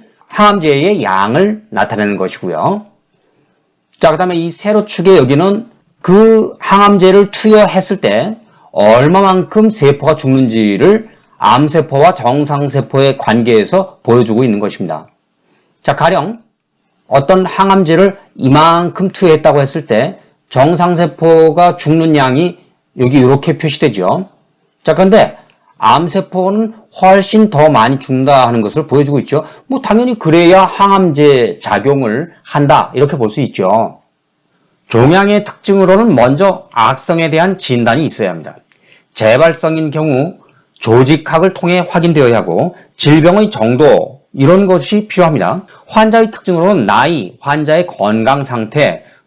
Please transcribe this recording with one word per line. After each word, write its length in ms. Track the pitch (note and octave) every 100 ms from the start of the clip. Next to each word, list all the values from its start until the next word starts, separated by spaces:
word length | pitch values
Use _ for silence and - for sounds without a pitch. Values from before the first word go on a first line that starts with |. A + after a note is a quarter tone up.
| _ _ _
항암제의 760 | - G#3 G3+ D#3 C#3 F3+ G3+
양을 600 | G2+ F#2+ G2+ C#3+ G3+ G#3+ -
나타내는 480 | G2 G#2+ G#2 G#2 G2
것이고요. 680 | F#2 - F#2 D#2+ A#2+ G#3 G#3 _ _ _ _ _ _ _ _ _ _ -
자, 140 | E3
그다음에 240 | D#3 F#3 E3+
이 140 | E3+
세로 360 | - G#3 G#3+ G#3
축에 300 | - F#3 F#3
여기는 520 | C3 C#3 F#3+ G3+ - _ _ _
그 520 | - G3 A3+ A3 - -
항암제를 720 | - G3 G3+ G3+ F#3 G3 G3+
투여했을 720 | - A3 G#3+ F#3+ F3+ F#3+ G3
때 360 | G#2+ G#2 E3+ A3 _ _ _
얼마만큼 960 | - G#2 A#2+ D3 F#3+ G3 F#3 - G#3+ A3
세포가 460 | G#3+ C#3+ C#3 C#3+ D3+
죽는지를 920 | C3 C3+ B2 A2 G#2 G2 D#3+ A3 - _ _ -
암세포와 760 | - B2 D3 D#3+ C#3+ C#3 E3 D3+
정상세포의 1040 | A#2+ C#3+ D3 C#3+ C#3+ C3+ - C3+ C3+ C3+
관계에서 800 | - A#2 A2+ A2 G2 F#3 - _
보여주고 400 | - F3+ F#3 A2
있는 160 | C3 G2+
것입니다. 480 | G#2 - F2 D#2 - _ _ _ _ _ _ _
자, 140 | - C#3+
가령 460 | D#3+ F3+ E3+ A#3 _ _ _ _ _ _ -
어떤 380 | C#3 C#3+ F#3+ F3+
항암제를 720 | - G3 F#3+ D#3+ E3 G3 F#3+ _ -
이만큼 720 | C3 D3 E3 E3+ E3+ - F#3
투여했다고 520 | - F3+ D3+ D#3 C#3+
했을 260 | C#3 D#3+ C#3+
때 320 | A2 D3+ - _ _ _
정상세포가 1300 | B2+ C#3+ F3 F3 E3+ E3+ - E3 E3 D#3+ D#3 F3 F3
죽는 400 | D3+ E3 E3 D3+
양이 420 | C3 C3 F3 F3 _ _ _ -
여기 200 | B2+ C#3
이렇게 380 | B2+ C#3+ E3+ C#3+
표시되죠. 680 | D#3 C#3 D3 G2+ F2+ D#3+ F#3+ _ _ _ _ _
자, 100 | -
그런데 440 | D3+ F#3+ G3+ A#2+ - _ _ _ -
암세포는 960 | G#2+ C3+ E3 G3 F#3 F#3 F#3 G#3 A3 - _ -
훨씬 480 | F#3+ G3 F#3+ G#3+ G#3+
더 200 | C#3+ D3+
많이 300 | C3+ A#2 C3+
죽는다 460 | - C3 C3+ C3+ A#2+
하는 160 | A#2
것을 240 | G#2 D#3 D#3
보여주고 340 | C3+ C#3 C#3
있죠. 260 | - C3+ - - -
뭐 140 | C4
당연히 380 | - G#3+ B3 A3+
그래야 460 | D#3+ E3 E3+ F#3+ F#3+
항암제 920 | - G3 G3 F3+ D3 D3 C3 A2 -
작용을 720 | - G#2 B2+ C#3 A#2 A#2 E3+ _
한다 480 | - D3 C#3+ C#3 -
이렇게 220 | B2+ C#3+ D3
볼 140 | A2
수 100 | -
있죠. 600 | B2 - F#2 A2 G2+ - _ _ _ _ _ _ _ _ -
종양의 560 | A2+ C3+ F#3 G3+ G#3 G#3
특징으로는 720 | - - G3 F#3 G3 A#3 C3
먼저 520 | B2 C#3+ G3 - -
악성에 560 | - A2+ C3+ - E3 D#3+
대한 280 | D#3+ F#3 F#3
진단이 480 | - A#2+ A2+ C#3 C#3
있어야 260 | - F#2+
합니다. 260 | E2+ D2 - _ _ _ _ _
재발성인 760 | - A2 B2+ E3 D#3 D#3+ D#3+ D#3
경우 480 | D#3 D#3 C3 D#3+ - _ _ _ -
조직학을 720 | - A#2+ C3 D#3 - E3 F#3
통해 320 | - F3 F3+ F3
확인되어야 500 | E3+ F3 D3+ B2 A2
하고 380 | E2+ F2 E3+ - _ -
질병의 560 | C#3+ D#3 D#3+ G3+ G#3+
정도 720 | G#2+ A2 B2+ D3 F#2+ - - _
이런 320 | C3+ C#3 F#3+ G3
것이 420 | F3+ - G#3+ G#3+
필요합니다. 560 | - E3+ C#3 F2 E3+ - - _
환자의 440 | A3 A3 A3+ A3
특징으로는 540 | - - E3+ F#3 F#3+ G2+
나이, 500 | G#2+ C#3+ D#3+ F2+ -
환자의 440 | C#3 D3+ D3+ D#3+ F3
건강 560 | - G#2 A2 A2+ C#3
상태, 600 | C3+ A#2+ G#2+ D3+ A#2+ D#2+ _ _